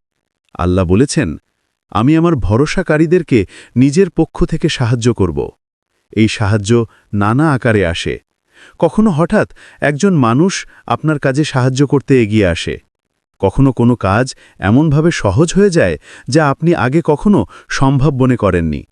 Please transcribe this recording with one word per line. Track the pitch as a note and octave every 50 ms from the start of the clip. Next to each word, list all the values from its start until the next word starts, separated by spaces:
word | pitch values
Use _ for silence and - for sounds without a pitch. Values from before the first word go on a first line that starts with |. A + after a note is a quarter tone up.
| _ _ _ _ _ _ _ _ _ _ - -
আল্লাহ | E2+ F2+ F2+ F#2+ F#2
বলেছেন, | E2 F#2 G#2+ C#3+ D3 - E3 B2 E2 C#2+ - - _ _ _ _ _ _ _ _ -
"আমি | - G2+ A2+ C#3 D#3+
আমার | D#3+ E3 E3+ E3+
ভরসাকারীদেরকে | B2 - F#2 G#2 A#2 D3 D#3 - G3 F3 - D#3+ D3+ E3 D3+ F3 F3+ D#3 - C#3 A2 F2+ - - - - - -
নিজের | A#2 C3 C#3+ C#3 F3+ G3 E3
পক্ষ | - - D#3+ - - - F3+
থেকে | - - D#3 - D#3
সাহায্য | - - B2+ A2 B2+ A#2 A2 A#2+ A2+
করব।" | - G2 E2+ D2 C#2 A1+ G1+ - _ _ _ _ _ _ _ _ _ _ _
এই | - G#2 A2+ G#2+
সাহায্য | - - A2+ F#2+ A2 G#2+ G2+ G2 A#2+ A#2 A2+ - _ _ _ _ -
নানা | G2+ G2+ G#2 A#2 C3+ D#3 D#3+
আকারে | C#3 B2 - A#2+ A2 G#2 F#2
আসে। | E2 E2+ - - E2 B1 A1+ - _ _ _ _ _ _ _ - - _ -
কখনো | F3 D#3+ - - G#3+ A3+
হঠাৎ | D#3+ C#3 F3 - A3 G3+ C#3+ - - - - - - -
একজন | - C#3+ D3 C3+ - G3+ F#3
মানুষ | D3+ B2+ A2+ A#2 C3+ E3+ G3 - - - - - - _
আপনার | - A#2+ - - D#3 D#3 C#3+
কাজে | - D3 C3 C#3+ D#3
সাহায্য | - - C3+ B2 C3 C3 B2+ D3
করতে | C3 D3 C3+ - - C3+ B2+
এগিয়ে | A#2 G2+ G#2+ A2 G2
আসে। | F2 E2+ - - - B1+ - - _ _ _ _ _ _ _ _ _ _ -
কখনো | - F#2+ - - C3+ C#3
কোনো | B2 - A#2 A#2+ B2
কাজ | - - F#2+ G2 A#2 C3 C3 - - - - _ -
এমনভাবে | - F#2+ A2+ C3+ D#3+ E3 C3+ D3+ D#3 F3
সহজ | - - - G#2 F2+ A#2+ E3+ E3+ -
হয়ে | F#3 G3+ G#3
যায়, | E3 E3+ A2+ F2+ D#2 - - - - - - -
যা | A#2+ D#3+ D#3 C#3
আপনি | C3+ - D#3 E3 E3+
আগে | - - B2+ C3+ E3+ -
কখনো | - D3 - - G#3 G3+ D3 G2+ - - - - -
সম্ভব | - - C#3 C3+ C#3+ C3+ C3 D#3 C#3
মনে | B2 C3 B2+ B2+
করেননি। | - G#2+ F#2+ F2+ F2 E2 D#2+ D2 B1+ - _